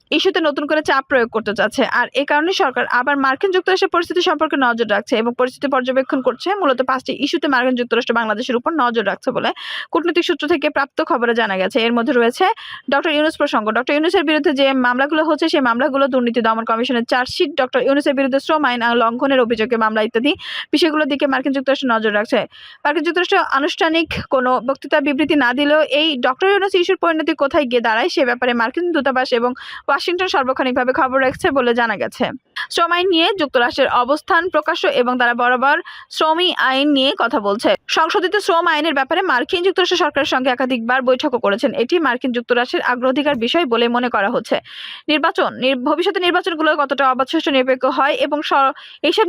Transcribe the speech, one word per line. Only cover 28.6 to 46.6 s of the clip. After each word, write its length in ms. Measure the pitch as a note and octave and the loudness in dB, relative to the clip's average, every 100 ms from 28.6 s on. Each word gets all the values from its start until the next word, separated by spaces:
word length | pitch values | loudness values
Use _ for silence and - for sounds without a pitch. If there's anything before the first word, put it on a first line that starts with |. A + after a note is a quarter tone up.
মার্কিন 240 | A3+ E4 F4 D#4+ | -2 -2 -2 0
দূতাবাস 340 | C4+ B3+ B3+ A#3 | 0 0 0 0
এবং 120 | A#3+ B3 - - - | -2 -4 -12 -12 -4
ওয়াশিংটন 420 | C#4+ - F4 F#4 | -2 -2 -2 0
সার্বক্ষণিকভাবে 580 | F#4 C4 C4 C4 B3+ B3+ B3+ | 0 0 0 0 0 0 0
খবর 180 | C4+ C4 C4 | 2 2 0
রাখছে 220 | - F#4 C#4 | 0 0 2
বলে 140 | B3 A#3 | 2 2
জানা 160 | A#3 G3+ | 0 -2
গেছে। 240 | E3+ - G3 F3 _ - - | -4 -4 -4 -6 _ -12 -6
শ্রম 180 | - E4+ F4 | -2 0 2
আইন 120 | F4+ | 2
নিয়ে 140 | E4 E4+ G4+ | 2 2 0
যুক্তরাষ্ট্রের 480 | D4 C4 A#3+ - C4+ F#3+ | 0 2 0 2 0 2
অবস্থান 400 | B3 D4+ - F4 F4 | 0 0 0 0 2
প্রকাশ্য 300 | D4+ D4+ F4 F4+ - | -2 0 -2 0 0
এবং 120 | B3 B3+ | 0 0
তারা 120 | A#3+ A#3+ | 0 2
বরাবর 360 | B3 B3 C4+ D#4 - - - - | 0 2 2 0 -2 -16 -12 -2
শ্রমী 340 | D#4 D#4+ F4+ - B3+ | 0 2 0 0 0
আইন 180 | C4 D4 C#4 | 2 2 2
নিয়ে 140 | C4 - | 2 0
কথা 180 | A#3 C#4+ G3+ | -2 0 -2
বলছে। 220 | G3+ D#4 D4 - - | 0 0 0 -2 0
সংশোধিত 380 | D#4+ G4+ F4 G#4 G4 | 0 0 0 -2 0
শ্রম 200 | E4+ F4 | 2 2
আইনের 220 | D#4 D#4+ C#4 | 0 0 0
ব্যাপারে 220 | C4 E4 F#4+ | 0 0 0
মার্কিন 300 | C4 D#4 F4+ F4+ | 0 0 -2 0
যুক্তরাষ্ট্র 300 | F4+ F4+ F4 | 0 0 2
সরকারের 260 | F4 - C4+ | 0 0 0
সঙ্গে 160 | C#4 B3+ | 0 0
একাধিকবার 480 | B3 C4 B3+ A3+ B3+ B3+ | 0 0 -2 0 0 2
বৈঠকও 320 | B3+ D4+ B3 D4+ | 0 0 0 0
করেছেন। 260 | G3+ C#4+ - | 0 0 -2
এটি 140 | A#3 F4 D4 | 0 0 0
মার্কিন 260 | A#3+ C4+ A#3+ | -2 -2 -4
যুক্তরাষ্ট্রের 460 | A#3+ A#3+ A#3+ F4 - | 0 0 0 -2 -2
অগ্রাধিকার 440 | B3 B3+ C4 C#4+ C#4 A#3 | -2 0 0 0 0 0
বিষয় 200 | E4 E4 | 0 0
বলে 120 | A3+ A#3 A#3+ | 0 0 0
মনে 140 | B3 A#3 | -2 0
করা 140 | D4 A3 | 0 -2
হচ্ছে। 200 | - C4 - - - - - | -2 -4 -4 -18 -16 -12 -2
নির্বাচন, 380 | D4+ D#4+ G4 F4+ A3 | 0 0 0 -2 0
নির-, 200 | B3+ C4+ B3+ | -2 0 0
ভবিষ্যতে 300 | D4+ F4+ F#4+ F4+ | 0 0 0 0
নির্বাচনগুলো 440 | F4 F#4 D#4+ | 0 0 -2